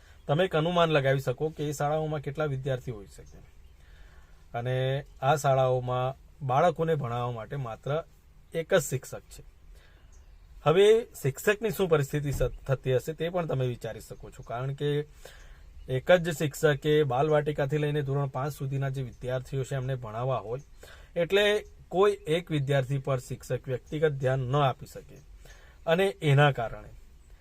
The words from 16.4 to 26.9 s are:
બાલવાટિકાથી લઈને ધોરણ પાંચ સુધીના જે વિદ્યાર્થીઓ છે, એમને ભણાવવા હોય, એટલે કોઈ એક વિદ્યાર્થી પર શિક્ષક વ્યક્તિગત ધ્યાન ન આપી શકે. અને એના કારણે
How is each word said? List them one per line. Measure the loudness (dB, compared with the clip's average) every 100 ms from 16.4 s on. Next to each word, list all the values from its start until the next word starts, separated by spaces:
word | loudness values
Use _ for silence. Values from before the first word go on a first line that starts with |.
| -4 2 2 2 2 4
બાલવાટિકાથી | 4 2 2 2 0 -2 -2 0
લઈને | 0 -2
ધોરણ | -2 -2 -2
પાંચ | -4 -6
સુધીના | -6 -6 -4 -4
જે | -4
વિદ્યાર્થીઓ | -8 -8 -6 -6 -4 -6
છે, | -4 -4
એમને | -4 -6
ભણાવવા | -6 -6 -2 -2
હોય, | -4 -8 -10 -20 -20 -20 -8 -4
એટલે | 2 4 4 2 -4 -16 -4
કોઈ | 2 4
એક | 2 -2 -2 0
વિદ્યાર્થી | -2 2 0 0 -4
પર | -2 -4
શિક્ષક | -4 -12 -6 -8 -4
વ્યક્તિગત | -8 -6 0 0
ધ્યાન | 2 0 0
ન | 0 2
આપી | 2 -2 -10
શકે. | -18 -18 -20 -20 -20 -20 -20 -20 -8 0
અને | 2 2 0
એના | 4 6 6
કારણે | 4 -4 -10 -16